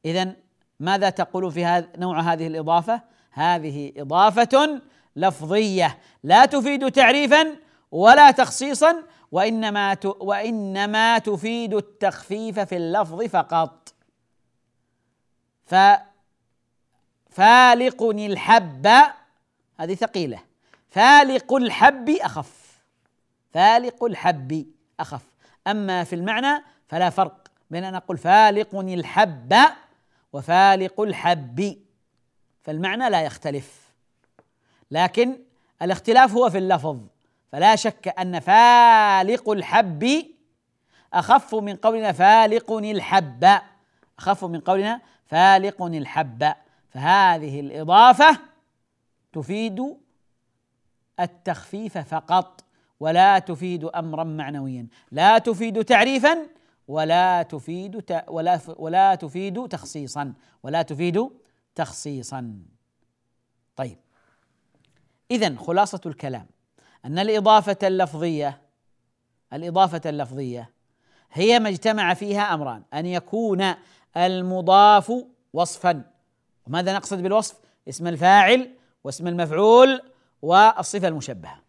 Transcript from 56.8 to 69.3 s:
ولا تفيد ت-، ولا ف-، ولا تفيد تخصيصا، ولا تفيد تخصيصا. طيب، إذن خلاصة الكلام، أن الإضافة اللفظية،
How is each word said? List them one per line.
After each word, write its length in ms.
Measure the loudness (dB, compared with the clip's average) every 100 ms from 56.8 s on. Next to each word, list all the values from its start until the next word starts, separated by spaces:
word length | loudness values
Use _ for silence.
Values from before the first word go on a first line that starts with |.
| -12
ولا 560 | -6 -2 0 2 -2
تفيد 580 | -4 -12 -12 -12 -12 -16
ت-، 220 | -10 -10 -8
ولا 300 | -6 -4 -4
ف-، 220 | -6 -14
ولا 360 | -6 0 0 0
تفيد 520 | -6 -10 -10 -10 -12
تخصيصا، 680 | -14 -14 -16 -14 -12 -12 -14 _ _
ولا 180 | -6 -6
تفيد 480 | -6 -6 -4 -4 -6 _ _ _ _ -10
تخصيصا. 840 | -10 -10 -14 -14 -14 -14 -14 -18 -20 _ _ _ _ _ _ _ _ _ _ -14
طيب، 220 | -14 -14 _ _ _ _ _ _ _ _ _ _ _ _ _
إذن 260 | -4 -4 -6
خلاصة 440 | -6 -2 -2 -6 -14
الكلام، 420 | -14 -12 -14 -16 _ _ _ _ _ -10
أن 140 | -6
الإضافة 580 | -2 0 4 2 2 -4
اللفظية، 800 | -4 -2 -4 -4 -8 -6 -8 -10 _ _ _ _ _ _ _